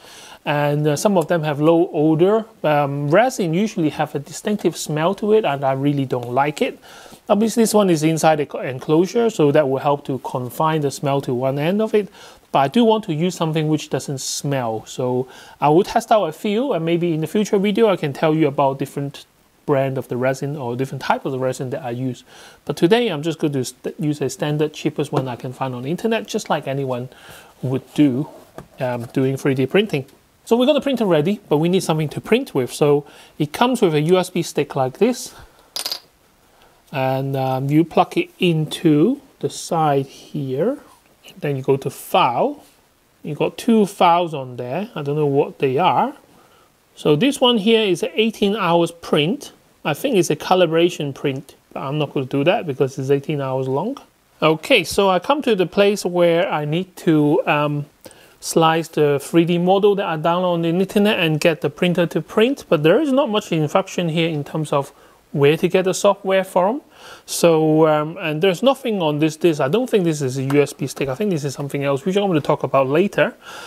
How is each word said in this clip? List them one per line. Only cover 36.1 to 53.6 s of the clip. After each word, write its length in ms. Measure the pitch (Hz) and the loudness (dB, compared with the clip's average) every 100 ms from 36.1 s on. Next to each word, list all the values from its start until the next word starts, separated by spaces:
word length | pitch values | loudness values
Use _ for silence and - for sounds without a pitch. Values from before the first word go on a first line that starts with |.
| _ _ _ _ _ _ _ - | _ _ _ _ _ _ _ -10
And, 440 | 147 131 135 135 135 | -4 -2 -2 -4 -4
um, 320 | 131 131 139 | -2 -2 0
you 160 | 151 | 2
plug 320 | 165 185 175 170 | 2 2 0 0
it 140 | - - | -4 -2
into 840 | 180 160 151 - 165 147 208 285 - - | 0 0 -2 0 2 4 4 0 -8 -8
the 100 | 139 | -8
side 560 | - - 165 156 139 135 | -8 -4 0 2 0 -2
here. 720 | - - 156 135 131 208 294 - _ _ _ - - | -12 -12 -8 -6 -2 -2 -4 -10 _ _ _ -20 -8
Then 160 | 147 135 | -6 -2
you 80 | |
go 140 | 131 135 | 0 0
to 120 | 135 | -2
file. 720 | - - - 143 123 240 294 - _ _ _ _ _ | -10 -2 2 2 2 -2 -4 -16 _ _ _ _ _
You 100 | - | -10
got 240 | 143 160 - | -4 -4 -2
two 300 | - 226 196 | 2 2 2
files 480 | - 185 170 175 151 | 2 4 4 0 -6
on 220 | 127 123 | -10 -10
there. 340 | 123 151 214 | -8 -6 -8
I 80 | 160 | -8
don't 140 | 143 151 | -4 0
know 100 | 147 | 0
what 320 | 139 160 - | 2 0 0
they 220 | 139 131 | -2 2
are. 340 | 180 131 240 - _ _ _ _ _ _ _ - | 2 2 0 -4 _ _ _ _ _ _ _ -4
So 200 | - 151 | 0 2
this 260 | 262 - | 2 2
one 160 | 247 233 | 2 2
here 240 | 196 226 | 4 2
is 220 | 208 170 | 2 0
an 80 | 214 | -2
eighteen 420 | 277 220 - 202 214 | 0 0 0 -2 0
hours 360 | 180 170 170 | 2 2 2
print. 600 | - - 160 151 285 - - _ _ | -2 -2 0 2 -2 -8 -20 _ _
I 120 | - 143 | -6 -4
think 200 | 285 208 | 0 0
it's 140 | - | 0
a 60 | 147 | -2
calibration 800 | - 185 170 160 175 - 143 135 | 0 2 2 2 2 0 -8 -4
print, 400 | 147 135 - - _ | -6 -6 -10 -20 _
but 60 | - | -10
I'm 180 | 143 151 | -6 -4
not 160 | 143 | -2
gonna 140 | 151 131 | -4 -2
do 160 | 139 | 0
that 240 | 143 220 175 | 0 0 -2
because 320 | 127 135 143 | -2 -2 -2
it's 100 | 131 | 0
eighteen 320 | 143 139 147 | 0 0 -6
hours 260 | 135 131 | -4 -4